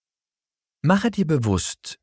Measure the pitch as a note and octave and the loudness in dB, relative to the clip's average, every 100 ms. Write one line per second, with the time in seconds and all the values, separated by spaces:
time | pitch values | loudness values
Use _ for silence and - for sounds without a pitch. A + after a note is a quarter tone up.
0 | _ _ _ _ _ _ _ _ D3 G3 | _ _ _ _ _ _ _ _ 0 2
1 | A#3 G3+ E3+ D3 A2 F#2 - - - - | 0 -2 0 0 2 0 -2 -8 -12 -14